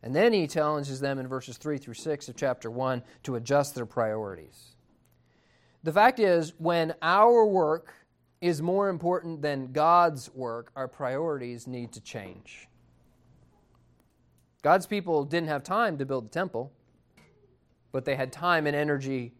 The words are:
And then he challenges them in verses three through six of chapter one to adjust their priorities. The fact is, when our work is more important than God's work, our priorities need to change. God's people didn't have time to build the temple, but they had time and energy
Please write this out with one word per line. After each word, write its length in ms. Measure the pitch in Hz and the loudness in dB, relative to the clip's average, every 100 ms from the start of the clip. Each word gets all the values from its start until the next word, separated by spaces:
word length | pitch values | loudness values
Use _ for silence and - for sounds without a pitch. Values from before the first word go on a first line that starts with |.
And 140 | - 139 | -2 2
then 160 | 226 | 4
he 160 | 214 151 | 4 0
challenges 520 | 165 151 151 143 131 | 0 0 -2 -4 -6
them 180 | 139 135 | -4 -4
in 80 | 127 | -6
verses 300 | 131 127 120 | -8 -10 -12
three 200 | 151 143 | -6 -6
through 180 | 135 113 | -8 -10
six 340 | - 143 - | -6 -6 -8
of 60 | 120 | -4
chapter 340 | 139 123 117 | -2 -2 -6
one 300 | 117 131 123 - - | -4 -2 -4 -8 -16
to 120 | - 123 | -8 -6
adjust 400 | 117 143 139 131 | 2 2 2 -4
their 120 | 113 | -6
priorities. 880 | - 113 110 104 90 73 - - _ _ _ _ _ _ _ _ _ _ _ | -2 -2 -2 -6 -12 -18 -20 -20 _ _ _ _ _ _ _ _ _ _ _
The 80 | 160 | 0
fact 280 | 160 226 254 | 6 6 6
is, 340 | 202 170 160 - | 4 4 2 -4
when 360 | 165 170 160 165 | 0 2 0 -2
our 440 | 160 190 220 240 214 | 2 6 8 8 6
work 480 | 190 151 165 - - _ _ _ _ | 4 2 0 -4 -20 _ _ _ _
is 220 | 175 156 | -2 0
more 280 | 165 190 196 | 0 0 0
important 520 | 175 170 180 165 160 | 0 0 -2 -4 -6
than 300 | 147 139 131 | -4 -4 -4
God's 640 | 139 156 175 170 143 - | 2 4 6 4 0 -12
work, 380 | 131 127 117 123 - | -10 -8 -8 -10 -10
our 120 | 127 | -10
priorities 800 | - 135 135 165 143 123 120 123 | -6 -4 -4 -4 -6 -8 -12 -10
need 240 | 123 120 | -10 -10
to 80 | 113 | -14
change. 680 | - 113 95 92 - - - _ _ _ _ _ _ _ _ _ _ _ _ _ _ _ _ _ _ _ | -14 -14 -14 -18 -20 -20 -20 _ _ _ _ _ _ _ _ _ _ _ _ _ _ _ _ _ _ _
God's 240 | 143 185 185 | 4 4 2
people 380 | 208 180 160 | -6 0 -2
didn't 260 | 147 170 160 | 0 -2 -2
have 140 | 147 | -6
time 340 | - 196 226 147 | -4 -2 -2 -2
to 80 | 135 | -4
build 200 | 131 110 | -6 -6
the 40 | |
temple, 420 | 160 - 117 135 _ _ _ _ _ _ _ _ _ _ _ _ | -6 -6 -6 -10 _ _ _ _ _ _ _ _ _ _ _ _
but 140 | 135 127 | -8 -4
they 100 | 131 | -4
had 160 | 131 | -4
time 360 | - 175 170 147 | -4 0 2 2
and 80 | 143 | 0
energy 580 | 151 143 135 135 120 _ | 0 -2 -2 -6 -6 _